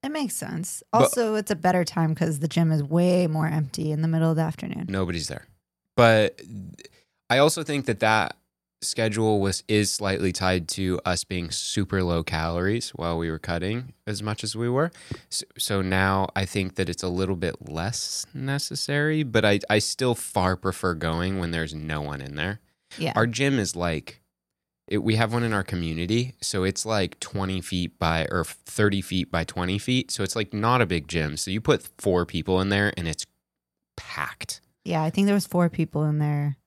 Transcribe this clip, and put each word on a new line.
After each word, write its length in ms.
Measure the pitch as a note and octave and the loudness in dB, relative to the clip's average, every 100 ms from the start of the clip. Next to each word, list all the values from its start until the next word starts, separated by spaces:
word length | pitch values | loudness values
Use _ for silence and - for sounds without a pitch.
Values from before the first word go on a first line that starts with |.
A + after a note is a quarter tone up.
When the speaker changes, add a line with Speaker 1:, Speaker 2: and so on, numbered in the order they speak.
Speaker 1:
It 60 | C4+ | -6
makes 260 | D4 C4 - | -4 -4 -4
sense. 480 | - D#3+ F3+ - - | -6 -6 -6 -10 0
Speaker 2:
But 120 | A3+ | 4
Speaker 1:
Also, 320 | B3+ - A3+ G#3+ | 4 4 0 0
it's 140 | G#3 | -2
a 60 | G3 | 0
better 300 | F3+ F3+ E3+ | 2 2 2
time 280 | - D#3+ | 0 0
'cause 260 | D#3+ E3+ D3 | 2 0 0
the 80 | D3+ | 0
gym 240 | E3+ E3 | 2 4
is 120 | D#3 | 4
way 420 | C#3+ E3 F3+ F3+ F3 | 2 4 4 4 2
more 220 | D#3 D#3 | 0 0
empty 440 | D#3 C#3+ - D3+ | 0 -2 -2 -2
in 100 | D3+ | 0
the 60 | D#3+ | 0
middle 220 | D#3+ D#3+ | 2 4
of 60 | D#3+ | 2
the 60 | |
afternoon. 440 | D#3+ - - - - | 0 -2 -8 -6 -4
Speaker 2:
Nobody's 380 | F#2+ F2+ E2+ D2 | -2 0 -2 -4
there. 180 | - - _ _ _ _ - | -8 -12 _ _ _ _ 6
But 420 | A#2 A2 G#2+ - | 8 8 6 0
th-, 100 | - G#2 F#2 - - _ _ _ _ | -16 -14 -14 -16 -20 _ _ _ _
I 80 | B2+ | 4
also 260 | D3+ D#3+ | 6 4
think 220 | D3+ C#3+ C3 | -2 -2 0
that 140 | G2+ | 2
that 340 | G#2+ A2 E2 - _ _ _ _ | 4 4 2 -4 _ _ _ _
schedule 580 | - - A2 G#2+ A2 G#2 | -6 -2 0 2 2 4
was, 240 | G2 F#2+ - | 2 -2 2
is 200 | G#2+ G2+ | 2 2
slightly 440 | - G2+ F#2+ F#2 | 0 -2 0 0
tied 340 | F2 F#2+ F#2 D#2+ | 0 2 2 0
to 300 | - F#2 F2+ - | -4 0 0 0
us 180 | F2+ | -2
being 260 | - F2+ F2 | -2 -6 -6
super 520 | - - - F#2+ G2 | -6 -4 -2 0 0
low 180 | F2+ E2+ | 2 0
calories 680 | D#2+ D#2+ D#2+ E2+ F#2 A2+ - | 0 -2 -2 0 0 -2 -4
while 280 | - E2+ E2 | -6 -4 -2
we 140 | E2 | -4
were 80 | D#2+ | -6
cutting 540 | - E2+ F#2 A#2 C3 - - | -4 -4 -2 -6 -8 -14 -10
as 160 | G2+ | -6
much 220 | G#2 G#2 | -6 -6
as 120 | G#2+ A2 | -6 -4
we 120 | A#2+ | -2
were. 240 | B2+ E3+ - - - - | 0 -2 -4 -14 -14 -8
So, 160 | - - - | -10 -10 -8
so 240 | - G2+ | -2 0
now 460 | F#2 F#2+ G2 F#2+ F#2+ - | 0 2 2 2 0 -2
I 100 | G2 | -2
think 300 | G#2 F#2 - | -2 -2 -2
that 140 | F2+ | -4
it's 140 | E2+ | -2
a 40 | F#2 | -4
little 260 | F2+ F#2+ F#2 | -2 0 0
bit 320 | F2 - - | -2 -4 -8
less 560 | D#2 F#2 A#2 - - - | -6 -4 -4 -6 -8 -8
necessary, 880 | C#3 C3+ C#3 - D3 - C#3+ D3+ D#3 | -8 -4 -4 -4 -6 -2 0 0 0
but 220 | C#3+ A2 G#2 | 2 2 4
I, 140 | G2+ - | 2 4
I 100 | G#2+ | 2
still 360 | - - B2+ A#2+ | 2 0 0 0
far 420 | - - F#2 F#2 | 0 2 2 2
prefer 380 | F#2+ F2+ F#2+ E2 | -2 -2 -2 -2
going 440 | E2 E2 F2+ F#2+ | -2 -2 -2 -2
when 120 | F2 | -2
there's 220 | E2 D#2+ | -2 -4
no 280 | D#2 D#2 D2+ | -6 -6 -4
one 200 | D2 C#2+ | -4 -8
in 140 | C2+ C#2+ | -8 -4
there. 240 | E2+ G#2+ _ _ _ - | -4 -4 _ _ _ -6
Speaker 1:
Yeah. 160 | D#3+ - | -2 2
Speaker 2:
Our 120 | A2+ | 0
gym 300 | A2+ C#3 C3+ | 2 2 2
is, 160 | F#2+ F2 | 0 -2
like, 420 | F2 D#2+ - - _ _ _ _ _ _ - | -2 -2 -6 -20 _ _ _ _ _ _ -4
it, 100 | G#2 | -2
we 120 | - G#2+ | 2 2
have 160 | A2+ | 2
one 120 | A#2 | 0
in 100 | A#2+ | 0
our 100 | G#2 | 0
community, 680 | F#2 F2+ E2 D#2+ F2 A2+ B2+ - | -2 -2 -2 -2 0 0 -2 -6
so 240 | - G2+ F#2 | -4 0 0
it's, 200 | G2 G#2+ | -2 -2
like, 320 | G#2+ F2+ - | 0 0 -4
twenty 400 | - G2+ F#2+ F#2 | -8 -4 -2 -4
feet 360 | E2 F#2 E2+ _ | -4 -4 -4 _
by, 280 | E2 E2 D#2 | 0 2 0
or 140 | F2+ | -2
thirty 560 | D#2+ - - - G#2+ G2 | -4 -8 -12 2 2 2
feet 320 | F#2+ F#2+ F2 | -2 -2 0
by 140 | E2+ E2 | -2 -2
twenty 320 | - F2+ G2+ | -4 -2 -2
feet, 340 | - B2+ - | 0 -2 -2
so 100 | - | -4
it's, 120 | G2 A#2 | -4 -4
like, 180 | G#2+ | -4
not 280 | G#2+ A2 B2 | -2 2 2
a 40 | G#2 | 2
big 220 | E2+ D2 | 0 -2
gym. 300 | E2 D2+ D2+ | -2 -2 -4
So 120 | - | -4
you 120 | G2 | -2
put 260 | A2 C#3+ - - | 2 0 0 -4
four 280 | G#2 F2+ E2+ | 2 2 2
people 340 | F2 D#2 F#2 | -4 0 2
in 80 | F#2+ | 2
there, 240 | G2+ G#2 - | 2 2 0
and 100 | E2 | -6
it's 180 | D#2 - _ _ _ _ _ _ - | -6 -10 _ _ _ _ _ _ -18
packed. 640 | - - - - - - _ _ | -12 -8 -8 -8 -12 -12 _ _
Speaker 1:
Yeah, 180 | - E3+ | -4 0
I 60 | D#3 | 0
think 180 | F3+ G3 | 2 2
there 80 | G3+ | 2
was 120 | - | 0
four 220 | F3 E3+ | 2 2
people 340 | - D#3+ D3+ D3+ | 2 -2 0 0
in 120 | D3+ | 2
there. 380 | D3 D3 D3 C#3 | 0 0 -2 -4